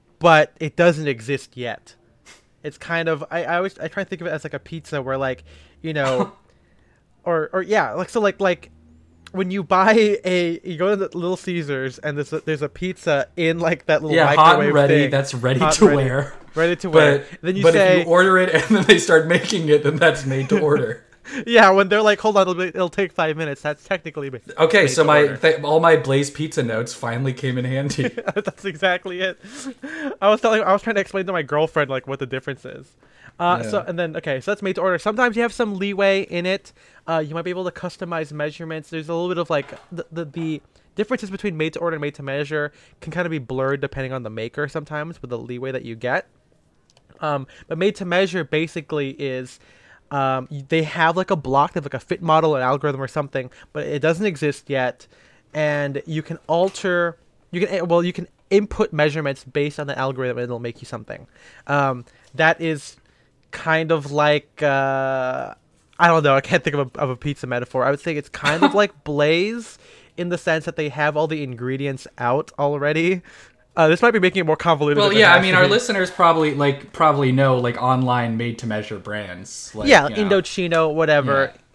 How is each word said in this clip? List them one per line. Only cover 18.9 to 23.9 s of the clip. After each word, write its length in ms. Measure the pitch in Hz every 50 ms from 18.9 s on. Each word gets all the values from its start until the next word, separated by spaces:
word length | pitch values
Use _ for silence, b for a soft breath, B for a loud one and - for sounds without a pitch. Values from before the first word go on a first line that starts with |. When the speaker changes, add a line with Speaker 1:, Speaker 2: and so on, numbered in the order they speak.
| 208 170
Speaker 2:
start 280 | - - 170 160 156
making 420 | 160 175 180 - - 220 185 160 151
it, 140 | 147 147 143
then 120 | 143 156
that's 280 | 160 170 160 147 139 135
made 240 | 135 135 135 135 -
to 100 | 202 196
order. 440 | 160 147 123 - 123 110 - - - _
Speaker 1:
<laughs> 40 | _ _ B B 277 269 B
Yeah, 220 | 226 233 247 226 190 190
when 180 | 196 196 185
they're 100 | 208 214
like, 200 | 214 214 208 202
"Hold 180 | - 220 208 202
on, 100 | 190 185
it'll, 120 | 180 170 185
it'll 260 | 185 - 190 185 175
take 240 | - - 196 165 -
five 240 | - 170 160 156
minutes," 240 | 156 160 151 139 -
that's 240 | - 151 151 - -
technically 460 | -